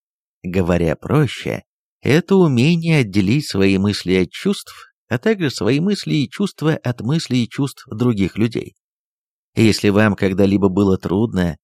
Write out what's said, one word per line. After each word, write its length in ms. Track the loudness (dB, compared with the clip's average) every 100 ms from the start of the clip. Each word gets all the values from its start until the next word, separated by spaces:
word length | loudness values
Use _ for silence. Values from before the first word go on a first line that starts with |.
| _ _ _ _
Говоря 540 | -6 -2 0 0 0 -2
проще, 640 | -2 0 0 -4 -8 -8 -10 _ _ _
это 360 | 0 0 2 2
умение 640 | 4 4 2 2 2 0
отделить 500 | 2 0 2 0 -2
свои 300 | 0 2 2
мысли 360 | 0 -2 0
от 160 | 0 0
чувств, 640 | -2 -4 -4 -8 -20 -20 _ _
а 100 | -4
также 320 | -2 -2 -2
свои 300 | -2 0 0
мысли 340 | 0 -4 -2
и 140 | -2 -4
чувства 440 | -4 -6 -2 -2
от 280 | -2 -4 -4
мыслей 440 | -2 -4 -2 -2
и 40 | -2
чувств 380 | -2 -4 -6 -14
других 460 | -2 0 2 -2 0
людей. 380 | -2 -2 -10 -16 _ _ _ _ _ _ _
Если 340 | 2 2 4 2
вам 260 | 2 2
когда-либо 540 | 0 -2 2 2 2 2
было 300 | 2 2 0
трудно 580 | -2 -2 -2 -2 -2 -4